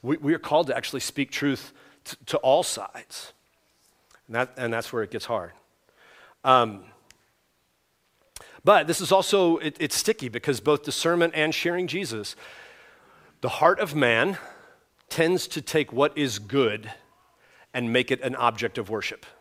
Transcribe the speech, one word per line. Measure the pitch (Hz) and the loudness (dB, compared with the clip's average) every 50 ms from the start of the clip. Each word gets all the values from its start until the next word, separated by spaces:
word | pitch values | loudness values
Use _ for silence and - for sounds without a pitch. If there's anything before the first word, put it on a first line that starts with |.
We, | - 123 156 170 | -2 -4 -4 -2
we | 143 143 170 | 0 0 0
are | 156 | 0
called | - - 147 156 175 | 0 2 2 2 2
to | 135 120 | 2 -2
actually | 123 123 - - 131 | -4 -4 -6 -8 -8
speak | - - - 147 135 - | -8 -6 -4 -4 -4 -4
truth | - - 143 143 135 - - - _ - - - _ _ _ | -4 -2 -2 -2 -2 -2 -6 -18 _ -20 -20 -20 _ _ _
t-, | - - _ - | -18 -18 _ -8
to | - - 147 | -4 -4 0
all | - 131 135 165 | 2 4 4 4
sides. | - - - - 98 - - 123 - _ - - - - _ _ _ _ _ _ _ _ _ _ _ _ _ _ _ _ _ _ _ | 2 -2 -6 -8 -10 -12 -14 -18 -20 _ -18 -18 -18 -18 _ _ _ _ _ _ _ _ _ _ _ _ _ _ _ _ _ _ _
And | _ 113 | _ -4
that, | 117 131 - - 131 | -4 -4 -4 -4 -6
and | 127 117 | -4 -4
that's | 113 117 113 - | -2 -4 -4 -4
where | - 117 | -4 -6
it | 107 98 | -6 -4
gets | - 110 - | -6 -10 -6
hard. | - 117 101 87 87 - _ _ _ _ _ _ _ _ _ _ - - - - - _ _ - | -4 -4 -4 -4 -8 -16 _ _ _ _ _ _ _ _ _ _ -20 -20 -20 -20 -20 _ _ 4
Um, | 135 131 127 120 110 101 98 85 - - _ _ _ - _ _ _ _ _ _ _ _ _ _ _ _ _ _ _ _ _ _ _ _ _ _ _ _ - - - - - | 6 6 6 6 2 -2 -12 -16 -20 -20 _ _ _ -20 _ _ _ _ _ _ _ _ _ _ _ _ _ _ _ _ _ _ _ _ _ _ _ _ -20 -20 -20 -20 0
but | _ - 208 180 147 | _ 6 6 6 6
this | 156 165 - | 2 -2 -4
is | 190 135 | 2 4
also, | 190 190 185 - 202 196 185 170 165 | 4 4 4 4 2 4 4 4 2
it, | - 160 156 147 - | 2 -2 -6 -4 -4
it's | 165 143 - | -4 -2 -2
sticky | - - 214 220 - 135 123 | 0 0 0 -2 -2 -4 -8
because | 110 120 - - 135 113 | -8 -4 -2 -2 -4 0
both | - 151 147 143 | 2 2 2 2
discernment | - 147 - - - 165 175 175 170 170 165 | 0 -6 -6 -2 0 0 2 4 2 2 2
and | 156 156 160 156 | 0 0 0 0
sharing | - - 170 175 180 185 | -2 -2 -2 -2 -2 -4
Jesus, | 170 135 185 196 127 113 107 101 - - - - - - - - - - - - - - _ _ _ _ _ _ - _ _ | -4 -4 -6 -6 -6 -8 -8 -10 -10 -14 -16 -20 -20 -20 -20 -20 -20 -20 -20 -20 -20 -20 _ _ _ _ _ _ -20 _ _
the | - 123 | -6 -6
heart | - - 151 165 190 196 | 0 4 4 4 4 4
of | 214 165 143 | -2 -4 0
man | 151 135 120 113 113 131 190 190 - - - - - - - - _ _ _ _ _ _ _ | 2 4 4 4 4 2 0 0 -4 -12 -18 -20 -20 -20 -20 -20 _ _ _ _ _ _ _
tends | - - 160 165 180 160 - - | -2 0 2 2 2 0 -2 -6
to | - 156 | -8 -10
take | - - - 156 143 - 117 | -8 -2 -2 -2 -2 -2 0
what | 120 143 151 - | 0 0 2 2
is | 151 147 131 107 104 | -2 -2 -2 -4 -8
good | 107 98 127 139 131 110 104 - - 110 - - _ _ _ _ _ _ _ _ _ _ _ _ - _ | -8 -2 0 2 2 2 0 -4 -10 -14 -18 -18 _ _ _ _ _ _ _ _ _ _ _ _ -20 _
and | - 127 120 113 | -6 -4 -2 0
make | 117 127 127 - | 2 0 2 0
it | 135 127 | -2 -2
an | 131 127 127 | -2 -6 -4
object | 127 120 120 113 110 120 113 - | 0 0 0 0 0 -6 -6 -6
of | 127 104 95 | -6 -8 -6
worship. | 110 104 92 - 110 - - - - _ | -6 -6 -6 -8 -10 -12 -18 -20 -20 _